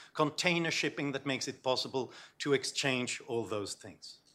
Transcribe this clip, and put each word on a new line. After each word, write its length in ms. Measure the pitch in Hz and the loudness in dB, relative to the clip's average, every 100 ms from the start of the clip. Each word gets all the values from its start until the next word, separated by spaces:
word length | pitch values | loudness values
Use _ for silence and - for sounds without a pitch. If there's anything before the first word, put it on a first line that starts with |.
| - | -4
container 560 | - 147 151 180 170 165 | 2 2 4 2 4 2
shipping 420 | - 151 - 143 | 2 0 0 -2
that 140 | 131 139 | -2 -2
makes 220 | 127 139 | -2 -2
it 140 | - | -2
possible 500 | 127 127 127 131 117 - - - | 0 0 0 -2 -4 -8 -16 -6
to 140 | 147 | 2
exchange 680 | 135 - - 139 127 123 - - | 2 2 0 2 2 0 -4 -4
all 180 | 117 | -2
those 300 | 98 104 98 | -2 -2 -4
things. 440 | - 101 78 - - _ | -8 -14 -16 -18 -18 _